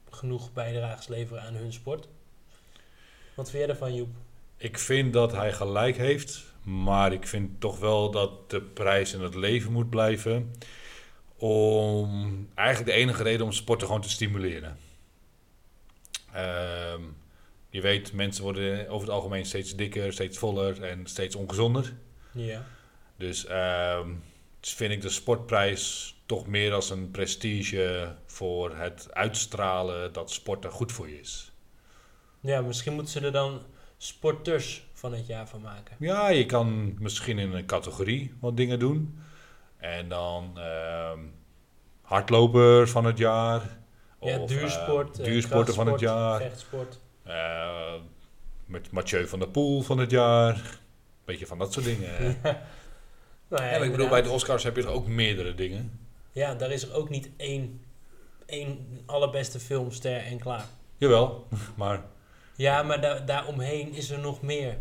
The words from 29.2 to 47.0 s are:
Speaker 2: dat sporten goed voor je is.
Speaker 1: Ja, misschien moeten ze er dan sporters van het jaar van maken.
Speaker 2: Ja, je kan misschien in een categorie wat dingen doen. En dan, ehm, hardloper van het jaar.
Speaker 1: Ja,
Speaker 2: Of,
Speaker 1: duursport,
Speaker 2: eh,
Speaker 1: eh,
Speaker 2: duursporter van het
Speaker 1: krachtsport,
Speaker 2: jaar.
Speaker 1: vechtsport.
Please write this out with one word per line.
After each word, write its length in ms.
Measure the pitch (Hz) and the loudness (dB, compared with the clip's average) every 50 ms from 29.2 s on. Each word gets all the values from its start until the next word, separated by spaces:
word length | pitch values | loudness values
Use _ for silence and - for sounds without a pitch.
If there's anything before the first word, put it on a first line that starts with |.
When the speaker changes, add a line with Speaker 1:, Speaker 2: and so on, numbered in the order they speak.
| 101 110 104 - - - - 104 101 95 92 92 92 90 87 87 90 90 | 0 0 0 -4 -6 -4 -4 -2 0 0 0 0 0 -2 -4 -6 -6 -6
Speaker 2:
dat 180 | 82 85 82 - | -6 -8 -8 -8
sporten 400 | - - - - 98 98 - 87 | -10 -8 -6 -6 -6 -6 -6 -8
goed 220 | - - 123 - | -6 -6 -6 -6
voor 160 | - - 87 76 | -6 -10 -10 -12
je 120 | 73 71 | -14 -14
is. 320 | 67 - - - - - - - - - - - - - - - - - - _ _ _ _ _ | -14 -14 -12 -14 -14 -16 -20 -20 -20 -20 -20 -20 -20 -20 -20 -20 -20 -20 -20 _ _ _ _ _
Speaker 1:
Ja, 200 | - 135 139 131 | -4 -2 0 0
misschien 320 | 123 123 117 117 - 151 147 | 0 -2 -4 -6 -4 -6 -6
moeten 180 | 151 151 - | -6 -6 -6
ze 80 | - 147 | -6 -4
er 120 | 139 143 | -2 0
dan 280 | 135 139 139 139 139 131 - - - - - - - | 2 2 0 0 -2 -8 -12 -16 -20 -20 -20 -20 -20
sporters 880 | - - - - - - 156 151 156 - 170 165 139 - - - - - - | -16 -16 -16 -8 -2 0 0 0 0 0 0 0 0 -2 -4 -10 -12 -14 -18
van 200 | - - - 123 | -14 -10 -8 -6
het 140 | 117 113 113 | -6 -6 -8
jaar 220 | - 113 110 110 - | -8 -8 -10 -10 -12
van 120 | - 110 | -14 -14
maken. 360 | 107 107 101 104 - - - - | -14 -14 -14 -16 -16 -14 -10 -4
Speaker 2:
Ja, 300 | 147 170 190 208 208 202 | -2 0 2 4 6 6
je 180 | 180 139 120 | 6 6 6
kan 500 | 127 127 120 117 113 110 110 107 101 98 101 | 4 4 4 4 4 2 0 0 -2 -2 -4
misschien 400 | 107 104 - - - 123 110 101 | -4 -4 -4 -4 -4 -2 -2 -2
in 140 | 98 95 | -2 -2
een 140 | 92 90 87 | -2 -4 -2
categorie 680 | - 98 95 - 92 - - 95 104 120 143 143 127 - - | 0 -2 -2 -2 -2 -4 -4 -2 0 -2 -2 -4 -6 -8 -6
wat 160 | 123 123 117 | -4 -2 2
dingen 220 | 120 127 120 123 117 | 2 2 2 2 2
doen. 400 | 123 135 151 156 156 151 - - - - - - - - - - - - - | 2 2 2 2 -2 -4 -6 -10 -16 -18 -20 -20 -20 -20 -20 -20 -20 -20 -18
En 320 | - - 85 85 87 87 87 | -12 -10 -8 -6 -6 -6 -6
dan, 500 | 90 87 87 87 87 87 87 90 87 87 | -4 -4 -4 -4 -4 -6 -8 -10 -10 -10
ehm, 600 | 85 82 82 80 82 82 82 85 82 82 82 80 78 78 80 - - - - - _ _ _ - - - - - | -8 -8 -6 -6 -6 -6 -6 -6 -6 -6 -8 -10 -12 -16 -18 -20 -20 -20 -20 -20 _ _ _ -20 -20 -20 -20 -18
hardloper 840 | - - 95 98 101 - 117 113 120 117 117 123 120 120 120 120 120 117 | -4 0 0 0 4 6 8 8 8 10 10 12 12 12 12 12 10 8
van 160 | 120 117 117 | 6 4 4
het 140 | 113 113 107 | 4 4 4
jaar. 420 | 113 110 110 113 113 117 117 117 104 95 - - - - - - - - - - | 4 4 4 4 4 2 2 0 -2 -6 -12 -14 -20 -20 -20 -20 -20 -20 -14 -8
Speaker 1:
Ja, 180 | - 127 131 - | -4 -2 -2 -2
Speaker 2:
Of, 100 | - 117 | 0 0
Speaker 1:
duursport, 720 | 135 139 147 147 - - - - 147 143 143 143 - 101 | 0 0 0 0 -2 -2 0 0 2 2 0 -2 -4 -4
Speaker 2:
eh, 60 | - | -2
Speaker 1:
eh, 40 | 113 | 2
Speaker 2:
duursporter 420 | 117 117 117 117 113 113 117 117 110 | 2 2 2 4 4 4 4 4 4
van 120 | 104 113 | 2 4
het 100 | 117 110 107 | 4 4 4
Speaker 1:
krachtsport, 400 | 113 113 113 113 113 113 110 107 | 2 2 2 2 2 2 2 0
Speaker 2:
jaar. 0 | - 127 | -2 -4
Speaker 1:
vechtsport. 500 | - - - - - 131 127 127 - - | -8 -12 -14 -10 -8 -8 -8 -10 -12 -18